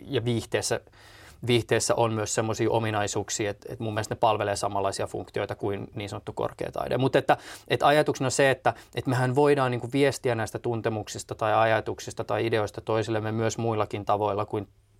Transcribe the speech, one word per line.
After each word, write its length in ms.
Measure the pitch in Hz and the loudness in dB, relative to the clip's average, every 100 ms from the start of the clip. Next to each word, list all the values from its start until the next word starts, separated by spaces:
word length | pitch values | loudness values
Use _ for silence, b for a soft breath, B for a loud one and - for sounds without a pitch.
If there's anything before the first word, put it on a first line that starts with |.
ja 240 | - 127 117 | -4 -2 0
viihteessä, 540 | 117 - 107 - 117 - B B B B B 117 | -2 0 -2 0 -4 -6 B B B B B 2
viihteessä 480 | 120 - 117 - - | 2 4 0 2 2
on 180 | 117 | 2
myös 220 | 110 104 - | 0 -2 -2
semmoisia 340 | 110 110 110 | -2 0 0
ominaisuuksia, 760 | 117 110 107 104 107 101 - 104 | 2 0 -2 -2 -2 -4 -4 -4
että, 180 | 101 - | -4 -10
että 100 | - | -8
mun 100 | 113 | -6
mielestä 220 | 107 107 117 | -4 -4 0
ne 40 | |
palvelee 360 | 113 107 104 101 | 2 2 0 -2
samanlaisia 520 | 101 101 98 - 104 | -2 0 -2 -2 -6
funktioita 480 | 107 101 113 104 104 | -6 -8 -6 -6 -4
kuin 320 | 101 101 113 117 | -4 -4 -8 -10
niin 140 | 101 | -10
sanottu 240 | 104 - | -10 -10
korkea 380 | - 113 - - | -6 -6 -6 -8
taide. 260 | - - 123 | -6 -2 0
Mut 180 | 135 139 | 2 2
että, 220 | - 143 B B B | 2 0 B B B
että 200 | 127 143 | 2 4
ajatuksena 420 | 151 147 - 131 | 4 4 0 0
se, 220 | - 135 | 4 4
että, 220 | 131 120 - B - | 4 0 -2 B -6
että 140 | - | -2
mehän 260 | 123 127 127 | 0 2 4
voidaan 360 | 147 143 127 | 4 4 2
niinku 180 | 120 120 | -2 -2
viestiä 420 | 135 139 - 127 117 | 2 2 2 -2 -2
näistä 240 | 110 113 | -2 -4
tuntemuksista 760 | 120 113 113 107 101 113 - - | -4 -2 -2 -4 -6 -10 -10 -2
tai 180 | 110 | 2
ajatuksista 720 | 110 113 110 110 104 - - | 4 4 2 0 -8 -8 -8
tai 220 | 110 107 113 | -4 -2 0
ideoista 360 | 113 104 - | 0 -2 -4
toisillemme 500 | - 110 113 107 110 | -2 0 0 -2 -2
myös 260 | 110 113 113 | -2 -2 0
muillakin 480 | 113 107 104 104 101 | -2 0 -2 -4 0
tavoilla 400 | 104 104 101 107 | 0 2 0 -2
kuin 220 | 107 101 _ _ | -6 -8 _ _